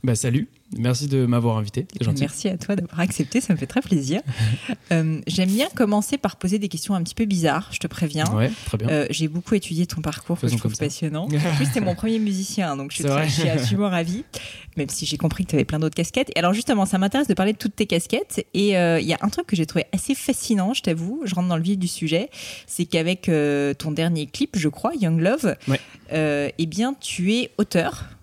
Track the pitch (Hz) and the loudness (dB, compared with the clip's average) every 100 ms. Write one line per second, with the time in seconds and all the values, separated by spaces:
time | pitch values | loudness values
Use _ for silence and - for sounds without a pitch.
0 | 127 113 127 135 220 _ _ 117 120 127 | 2 2 2 0 0 _ _ -2 0 0
1 | 143 135 123 120 117 110 104 - 185 - | 2 2 4 4 4 0 -2 -6 -6 -4
2 | 113 143 143 - 202 185 - 202 170 160 | 0 0 0 -2 -4 -4 -2 -2 -2 -2
3 | 180 - 139 247 - 170 131 247 - 165 | -2 0 0 0 0 0 0 -2 2 0
4 | 135 185 139 113 110 117 - 226 - 165 | 2 -2 -2 0 0 0 -4 -8 0 0
5 | 160 156 - 185 185 208 320 - 208 208 | 2 -2 -2 0 2 2 0 2 2 2
6 | 202 277 202 - 180 208 202 160 - 190 | 2 -2 -2 -2 0 0 -2 -6 -2 0
7 | 165 - 220 185 165 143 - - - - | 0 -2 0 2 2 0 -4 -6 -6 -2
8 | 165 151 120 107 127 220 - 107 113 151 | -2 2 2 4 2 0 -4 -2 0 2
9 | 139 147 160 165 - 208 - 165 175 - | 0 0 -2 -2 0 0 0 -2 -2 -2
10 | 156 - - 170 120 113 110 107 147 - | -4 -6 -4 0 2 2 0 -2 -4 -2
11 | 156 151 165 151 165 147 143 170 196 175 | -4 -2 0 2 2 2 2 2 0 0
12 | 220 226 214 190 196 - 175 139 139 - | 0 2 0 0 -2 -2 -2 -2 -6 -2
13 | 143 139 156 143 165 156 - 196 202 175 | 0 2 2 2 2 2 2 2 2 2
14 | 170 202 - - - - - - 139 - | 0 -4 -8 -14 -14 -16 -10 -6 -4 -4
15 | - 151 165 - 180 160 - 156 156 160 | -4 0 0 0 0 0 2 2 0 -2
16 | 170 - 269 - 175 208 247 220 190 185 | -2 -2 -2 0 2 2 2 2 2 2
17 | 196 269 294 190 190 214 214 - 208 170 | 2 2 2 2 2 0 -4 -2 0 0
18 | - 233 403 - - - 202 190 170 165 | 0 -2 -2 -6 -4 0 4 4 4 4
19 | 156 165 208 - 349 180 156 - - 185 | 2 0 0 -2 -2 0 2 -2 -2 -4
20 | - 269 - 262 - 208 185 269 - 165 | -2 -2 -2 -2 0 2 2 0 0 -2
21 | 170 285 240 180 180 165 170 202 180 - | -2 -4 -2 -2 0 0 2 0 -2 -2
22 | 160 165 262 - - - - - 175 170 | 0 0 -2 -10 -14 -16 -12 -4 0 0
23 | 165 185 - 156 147 143 143 139 160 151 | 0 0 2 2 2 2 0 -2 -4 0
24 | 165 165 147 - 294 208 151 - 240 330 | 0 0 -4 -4 -2 0 -2 0 -4 0
25 | 180 165 175 294 214 - - 135 - - | 2 2 2 2 0 -2 -2 -2 -2 -20
26 | - 156 151 143 143 - 165 170 247 277 | -6 -2 0 0 -2 -2 -4 0 -2 -2
27 | - - 180 233 - - 214 180 165 - | -8 -2 2 2 0 -2 0 2 0 -6
28 | - - | -12 -16